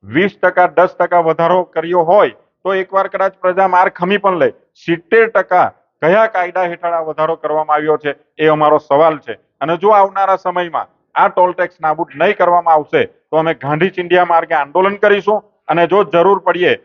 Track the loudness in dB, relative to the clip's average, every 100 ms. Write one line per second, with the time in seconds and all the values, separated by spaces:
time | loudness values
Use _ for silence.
0 | -4 -2 -2 0 -2 2 0 2 0 0
1 | 0 0 0 0 0 0 -2 -8 -2 -2
2 | 2 2 2 -4 _ _ -6 -4 -2 -4
3 | -4 -4 -4 _ -4 0 0 2 0 -2
4 | -2 0 0 0 -2 -2 _ _ -6 -6
5 | _ 0 2 0 0 0 0 _ _ _
6 | 0 2 0 -2 -4 -4 -6 -6 -6 -4
7 | -6 -4 -4 -4 -4 -4 -2 -2 0 -2
8 | -2 -10 _ -2 0 2 2 2 2 2
9 | 2 0 -10 -18 _ _ -6 -2 2 4
10 | 2 0 -2 -2 -2 -6 -6 -6 -8 _
11 | _ -2 0 2 0 0 -6 _ -6 -4
12 | -6 -2 -2 0 2 2 2 0 2 -2
13 | -2 _ _ -2 -2 -4 -4 -2 -2 -4
14 | 0 0 2 0 0 -4 -2 -2 -2 0
15 | 0 0 0 -4 _ _ -6 -2 2 2
16 | 2 2 2 0 -2 0 0 -2